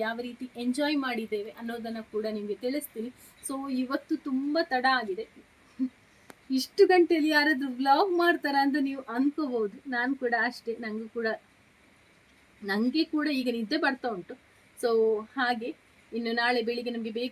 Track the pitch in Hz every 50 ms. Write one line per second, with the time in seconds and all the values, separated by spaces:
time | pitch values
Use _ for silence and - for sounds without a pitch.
0 | 220 220 233 233 240 247 240 - 262 247 - 240 240 247 247 285 294 294 311 285
1 | 269 254 240 220 226 214 214 208 202 220 - - 233 233 233 226 220 226 226 226
2 | 220 - - 214 214 220 214 208 208 208 202 - - 247 269 302 294 - - 226
3 | 220 254 - - - - - - - - 269 269 269 277 254 254 262 247 - -
4 | - - 320 294 - 285 262 262 277 285 302 330 339 - 262 254 247 262 262 247
5 | 233 208 180 208 226 - - - - _ _ _ _ - - - 262 254 - _
6 | _ _ _ _ - - - _ _ - 262 262 262 - - - 392 359 370 359
7 | 339 311 349 320 294 311 311 294 294 302 311 254 285 269 247 240 269 269 277 302
8 | 415 392 349 339 339 349 339 - - 285 277 277 277 277 269 302 277 277 269 269
9 | 262 - 226 247 269 285 285 - 311 262 247 233 220 202 196 262 - 285 247 240
10 | 240 254 277 262 254 240 233 226 220 254 247 - - 233 226 - 233 220 208 220
11 | 226 220 - 233 226 220 220 - - _ _ _ _ _ _ _ _ _ _ _
12 | _ _ _ _ _ _ _ _ _ _ _ _ 208 196 190 208 233 254 269 311
13 | 330 - - 302 302 302 285 262 240 254 240 233 226 202 294 311 330 302 277 254
14 | - 247 214 180 175 - 254 - _ _ _ _ _ _ _ - - 233 226 226
15 | 220 220 220 208 220 - - 269 247 240 247 226 226 269 320 - _ _ _ _
16 | _ _ 226 233 233 233 233 233 233 240 247 247 226 226 240 240 240 247 240 233
17 | 220 226 214 233 247 254